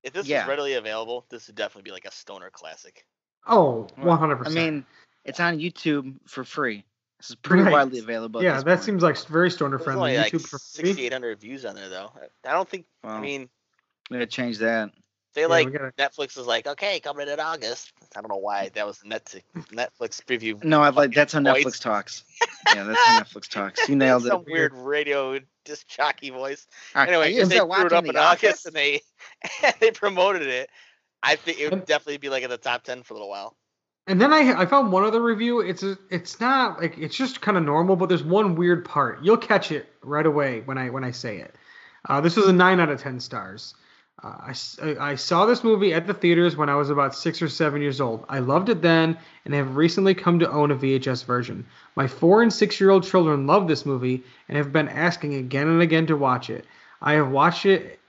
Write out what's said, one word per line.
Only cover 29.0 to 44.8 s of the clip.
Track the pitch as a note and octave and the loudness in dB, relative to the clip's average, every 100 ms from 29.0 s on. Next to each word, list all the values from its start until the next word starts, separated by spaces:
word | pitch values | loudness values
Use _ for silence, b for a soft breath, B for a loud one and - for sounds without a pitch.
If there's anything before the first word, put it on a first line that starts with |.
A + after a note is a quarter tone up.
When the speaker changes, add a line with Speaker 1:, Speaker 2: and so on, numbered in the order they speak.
| _ _ B | _ _ B
Speaker 1:
<laughs> | B - - | B -14 0
and | C#4 - | 0 4
they | A3+ | 2
promoted | A3+ G#3 F#3 F#3+ F#3 | 2 -2 2 2 2
it, | C#3 B2+ C3 b b b b _ | -4 -6 -8 b b b b _
I | C3 D3+ | -2 0
think | E3 D3+ | -2 -4
it | D3+ | -4
would | |
Speaker 3:
And | F#3 - | -4 -2
Speaker 1:
definitely | D3+ D3+ C#3+ | -2 -2 -10
be, | C#3 | -6
like, | C3+ | -6
in | B2 | -6
the | A#2+ | -8
top | C3+ A#2+ | -6 -6
ten | - B2+ | -8 -14
for | A#2+ | -14
a | G#2+ | -14
little | G2+ | -12
while. | G2+ G#2 _ _ _ _ _ - | -12 -14 _ _ _ _ _ -2
Speaker 3:
And | F#3+ | 2
then | C#4 | 4
I, | D#4 C4 F#3 | 6 4 2
I | F3+ | 4
found | C#4 A#3 | 4 4
one | F#3 G#3 | 2 2
other | A3+ | 2
review. | A#3 G#3+ A#3 A#3+ | 0 -2 -2 -2
It's | F#3 F3 | -2 -6
a, | F#3+ F#3+ _ | -8 -8 _
it's | F3+ F3 - | -10 -8 -4
not, | A#3+ C4+ A#3+ E3 | 0 0 0 -2
like, | E3 E3 | -6 -6
it's | D#3 - | -10 -4
just | B3+ - | -6 -4
kinda | G#3 F#3+ | 0 0
normal, | D3+ D3 F3+ F#3 | 2 2 2 2
but | F#3 | 2
there's | F3 | 0
one | D3 G3 G#3 E3 | 2 2 2 2
weird | F3 F3 - | 2 0 0
part. | C#3+ B2+ - | -2 -2 0
You'll | D#3+ A3+ | 2 2
catch | - G#3 - | 4 0 0
it | D3 - _ | -8 -10 _
right | - D3 D#3 | -6 0 2
away | D3 C#3 A#2 | 2 -2 -4
when | C3+ C3 | -8 -8
I, | B2+ | -6
when | C3 B2+ | -6 -8
I | |
say | A#2+ B2 G2 | -8 -10 -10
it. | - _ b b b b - | -14 _ b b b b -4
Uh, | C#3 | 0
this | E3 F3 | 2 4
was | G3 | 4
a | |
nine | F3+ F#3 F#3 | 6 6 4
out | D#3 | 2
of | C3+ | -2
ten | C#3+ B2 | -8 -12
stars. | - A#2+ F#2 G2+ - - b b b - | -12 -12 -14 -16 -20 -20 b b b -20
Uh, | - - - | -18 -16 -14
I | |
s-, | B2+ - - | -12 -14 -10